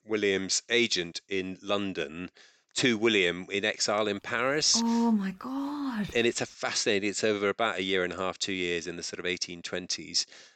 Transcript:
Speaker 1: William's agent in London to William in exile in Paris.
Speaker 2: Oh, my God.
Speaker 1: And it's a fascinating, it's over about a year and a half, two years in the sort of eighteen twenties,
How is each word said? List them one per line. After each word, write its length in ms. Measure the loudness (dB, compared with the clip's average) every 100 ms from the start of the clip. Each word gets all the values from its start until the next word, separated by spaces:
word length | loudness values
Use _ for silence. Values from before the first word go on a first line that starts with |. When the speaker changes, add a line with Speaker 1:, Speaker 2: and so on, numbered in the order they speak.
Speaker 1:
William's 600 | -4 2 4 2 2 -2 2
agent 520 | 4 4 2 -2 -8 -4
in 300 | -2 -2 -6
London 680 | -2 0 0 -2 -4 -6 -10 -12 -20 _ _ 0
to 200 | 2 4
William 480 | 4 6 4 2 -4
in 120 | -2
exile 440 | 0 0 0 2 0
in 120 | -2
Paris. 640 | -4 -2 0 2 2 2
Speaker 2:
Oh, 280 | 2 2 4
my 200 | 2 0 -6
God. 720 | -8 -6 -4 -4 -4 -4 -2 2
Speaker 1:
And 100 | 2
it's 160 | 0
a 40 | -6
fascinating, 600 | -4 -4 0 2 2 0
it's 120 | 0
over 260 | 0 2 2
about 280 | 2 0 0
a 60 |
year 200 | 0 2
and 80 | 0
a 60 | -2
half, 220 | -4 -4
two 140 | -4
years 340 | -2 0 -2 -4
in 100 | -8
the 60 |
sort 160 | -8 -6
of 80 | -4
eighteen 340 | -4 -4 -8
twenties, 640 | -8 -8 -6 -8 -4 -4 -4 -8 -20